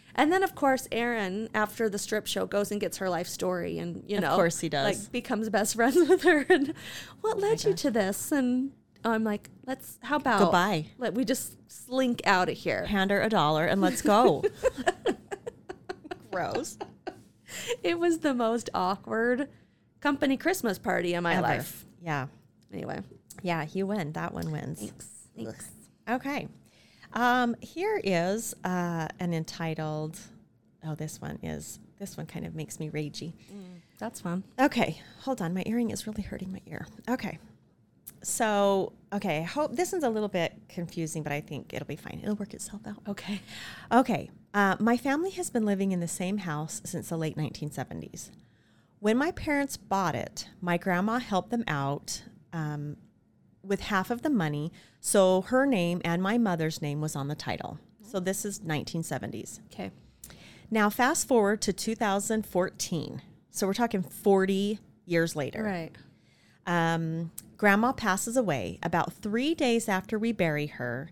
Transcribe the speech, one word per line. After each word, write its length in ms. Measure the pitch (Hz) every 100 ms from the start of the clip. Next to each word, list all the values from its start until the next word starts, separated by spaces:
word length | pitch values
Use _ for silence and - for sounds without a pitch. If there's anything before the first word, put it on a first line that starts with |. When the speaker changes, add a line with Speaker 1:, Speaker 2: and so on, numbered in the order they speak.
| - -
Speaker 1:
And 120 | 294
then, 80 | 370
of 140 | 381 -
course, 320 | 277 262 -
Aaron, 560 | - 240 233 190 190 220
after 360 | 214 214 - 226
the 100 | 202
strip 260 | - 214 208
show, 220 | - 185
goes 240 | 202 202
and 100 | 208
gets 160 | 196 -
her 100 | 190
life 200 | 175 175
story 500 | - 185 180 175 165
and, 260 | 170 175 -
you 100 | 202
Speaker 2:
Of 60 |
Speaker 1:
know, 100 | 160 143
Speaker 2:
course 240 | 170 160
he 60 | 165
does. 360 | 147 135 113
Speaker 1:
like, 80 | 202
becomes 360 | 247 - 240 220
best 260 | 208 214 220
<laughs> 40 |
friends 300 | 233 277 302
with 140 | 359
her. 200 | 320 311 269
And, 240 | 339 277 320 - - - -
"What 160 | 427 427
Speaker 2:
Oh 20 |
my 100 | 403
Speaker 1:
led 140 | 453
you 60 | -
Speaker 2:
gosh. 80 | 381
Speaker 1:
to 80 | 294
this?" 400 | 226 190 208 -
And 400 | 294 254 254 269 - _ - 226
I'm 180 | 220
like, 280 | 220 208 - - -
"Let's, 320 | 262 - -
how 140 | 240 294
about 240 | 277 214
Speaker 2:
Goodbye. 480 | 190 180 185 175 156 -
Speaker 1:
let 160 | 240
we 100 | 190
just 340 | 220 262 - - -
slink 500 | - - 254 262 240 -
outta 280 | 190 180
here?" 320 | - - 107 -
Speaker 2:
Hand 240 | 202 190
her 100 | 202
a 80 | 220
dollar 360 | 214 151 156 165
and 120 | 196
let's 220 | - 254
go. 420 | - 208 247 147 403 - 523 - - - - - - -
Speaker 1:
<laughs> 960 | - - - - - - - - -
Speaker 2:
Gross. 460 | 381 - - 294 - - - - - - _ - - - 480
Speaker 1:
It 140 | - 339
was 200 | 349 330
the 140 | 311
most 360 | 254 226 233 226
awkward 760 | - 185 196 - 220 233 247 294 - _ _ _ _
company 360 | 294 285 277 269
Christmas 400 | 320 370 233 185
party 360 | - 180 175
in 100 | 175
my 100 | 175
Speaker 2:
Ever. 80 | 170
Speaker 1:
life. 420 | - - - - - -
Speaker 2:
Yeah. 260 | 170 147 131 - _ _ _
Speaker 1:
Anyway. 260 | 98 - - 196 - - -
Speaker 2:
Yeah, 240 | 180 165 151
you 160 | 190 190
win. 240 | 208 151
That 200 | 165 165
one 180 | - 165
wins. 280 | 151 127 135
Speaker 1:
Thanks. 280 | 104 - - - - -
Thanks. 320 | 113 110 - - - _ -
Speaker 2:
Okay. 380 | 175 180 277 151 - - _ _ _ -
Um, 420 | 226 247 247 240 233
here 380 | - - 392 427
is, 500 | - 175 175 208 226 - -
uh, 420 | 180 175 170 160 -
an 140 | 180
entitled, 840 | 165 160 - 165 160 156 151 156 165 - - - _ _ _ 160
oh, 80 | 151
this 260 | 156 -
one 180 | - 147
is, 380 | - - 156 - - -
this 180 | 202 -
one 80 | 160
kind 200 | - 170
of 80 |
makes 260 | 160 151 -
me 100 | 156
ragey. 440 | 151 151 - - - -
Speaker 1:
Mm, 300 | 202 180 180 - -
that's 220 | 214 -
fun. 220 | 180 175 196 -
Speaker 2:
Okay. 420 | 277 247 202 160 - -
Hold 200 | - 262
on. 120 | 170
My 100 | 180 -
earring 240 | 226 233
is 140 | 190 -
really 180 | 214
hurting 280 | 196 - 185
my 100 | 190 -
ear. 180 | - - - -
Okay. 300 | 254 208 165 - - _ _ _ _ - -
So, 720 | - - 220 208 202 196 185 - -
okay, 260 | 202 196 151
I 20 |
hope, 320 | 170 277 302 247
this 160 | 359
one's 120 | 381
a 60 | 285
little 180 | 220 208
bit 240 | 190 165 - -
confusing, 540 | - 170 - 160 160
but 80 | 147
I 80 | 147
think 340 | 151 143 -
it'll 140 | - -
be 80 | 151
fine. 240 | - -
It'll 120 | - 208
work 180 | 208
itself 280 | - - 202 214
out. 120 | 208 -
Speaker 1:
Okay. 340 | 202 - 202 - - - - -
Speaker 2:
Okay. 380 | 233 254 196 - - -
Uh, 220 | 202 196 185
my 180 | 214 240
family 320 | 285 277 359
has 180 | 381 349
been 160 | 240 214
living 260 | 196 196
in 80 | 185
the 80 | 170
same 320 | - 180 208
house 420 | 180 151 151 -
since 260 | - 170 -
the 80 | 170
late 200 | 160 -
nineteen 320 | 151 - 147
seventies. 600 | 147 127 165 - 156 - - - _ _ _ _ _
When 160 | 208 233
my 140 | 302
parents 460 | 370 - 285 285 -
bought 380 | - 190 - 117
it, 340 | - - - -
my 160 | 175 175
grandma 420 | 190 180 202 233
helped 320 | 247 190 180
them 120 | 240 -
out, 560 | 151 139 143 - - - - _
um, 440 | 165 151 147 147 - - _ _ _ _ _
with 200 | 190 196
half 280 | - 202 190
of 140 | 240
the 60 | 311
money, 400 | 262 160 147 151 - - _
so 420 | - 208 185 185
her 220 | 185 254 277
name 340 | 233 170 175
and 200 | 165 170
my 140 | 190 233
mother's 420 | 226 170 160 156
name 200 | 147 143
was 140 | 151 151
on 120 | 139
the 80 | 151
title. 420 | - 90 - - - _
So 180 | 202 202
this 260 | 185 196 208
is 180 | 196
nineteen 400 | 165 151 - 170
seventies. 560 | 165 135 - - - - -
Speaker 1:
Okay. 200 | - 95 - - _ - - - - -
Speaker 2:
Now, 180 | 220 208
fast 380 | 208 254 320 -
forward 340 | 247 202 214
to 100 | -
two 200 | 185 -
thousand 540 | 226 214 196 202 220 214
fourteen. 720 | 175 185 - - 165 - - - - _
So 160 | - 190
we're 60 | 196
talking 260 | 233 208
forty 800 | 180 - 214 196 190 196 202 214 - _ -
years 300 | 170 165 160
later. 260 | 135 -
Speaker 1:
Right. 280 | 214 185 160 - - - _ _ _ _ -
Speaker 2:
Um, 680 | 175 165 165 165 165 165 - - -
Grandma 340 | 208 202 233
passes 460 | 269 220 190 - 240
away. 420 | 220 139 90 -
About 300 | 175 170 -
three 400 | - 208 220 277
days 340 | 330 277 233 226
after 280 | 190 190 220
we 140 | 226
bury 360 | 220 170 147 147
her, 420 | - 123 120 156